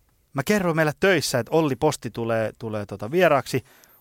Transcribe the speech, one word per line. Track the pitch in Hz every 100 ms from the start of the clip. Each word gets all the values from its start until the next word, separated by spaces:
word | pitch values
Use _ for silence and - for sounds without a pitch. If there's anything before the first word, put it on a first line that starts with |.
| _ _ _
mä | 139
kerroin | 135 208 180 160
meillä | 156 -
töissä, | 190 175 - 127
että | 110
Olli | 160 156 131
Posti | 151 - 120
tulee, | 117 113 113 107 -
tulee | 113 107 101
tota | 98 -
vieraaksi. | 170 170 139 - 131 - _ _ _